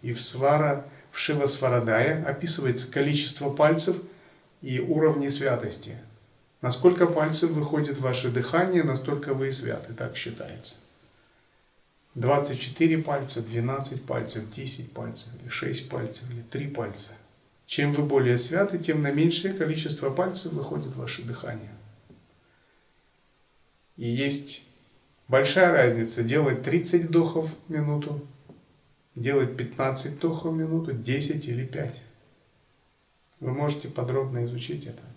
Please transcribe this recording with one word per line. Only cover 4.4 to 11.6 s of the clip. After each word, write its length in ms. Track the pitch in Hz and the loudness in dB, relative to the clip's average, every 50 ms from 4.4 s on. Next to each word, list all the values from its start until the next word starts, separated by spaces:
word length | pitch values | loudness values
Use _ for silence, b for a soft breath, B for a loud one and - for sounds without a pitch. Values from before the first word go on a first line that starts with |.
| B B B _ | B B B _
и 180 | - 135 127 127 | -8 -6 -4 -4
уровни 500 | 120 - 160 156 156 156 151 143 139 143 | 0 0 2 4 4 4 4 4 0 0
святости. 680 | 139 - 139 135 123 117 113 101 - - - 110 - - - - - - _ _ _ _ _ _ _ _ | -2 0 0 0 0 0 -2 -6 -8 -10 -12 -14 -16 -16 -18 -20 -20 -20 _ _ _ _ _ _ _ _
Насколько 460 | - 123 120 - - 180 180 175 180 165 | -2 -2 -2 6 6 6 8 8 4 4
пальцев 440 | - 156 151 156 160 - 180 160 | 4 2 2 2 2 2 2 2
выходит 480 | 160 156 147 147 160 151 147 143 139 135 | 2 0 -2 0 0 0 0 0 -2 -2
ваше 300 | 131 127 123 - - 123 | -2 -2 -2 0 -2 0
дыхание, 540 | 120 127 117 - - 170 180 190 185 175 156 | 0 0 -2 2 2 2 2 4 4 2 2
настолько 500 | 143 131 127 - - 143 139 - 147 135 | 2 0 -2 -2 -4 -4 -4 -2 -2 -2
вы 140 | 131 135 135 | -2 -2 -2
и 40 | |
святы, 420 | 135 - 123 117 110 - - - 117 | -4 -4 -4 -6 -6 -6 -8 -12 -10
так 240 | - 123 117 - - | -8 -8 -8 -8 -8
считается. 580 | - 120 113 - - - 101 113 - - - - - _ _ _ _ _ b b b b b b b b b b | -10 -10 -10 -10 -12 -12 -14 -14 -14 -16 -16 -16 -20 _ _ _ _ _ b b b b b b b b b b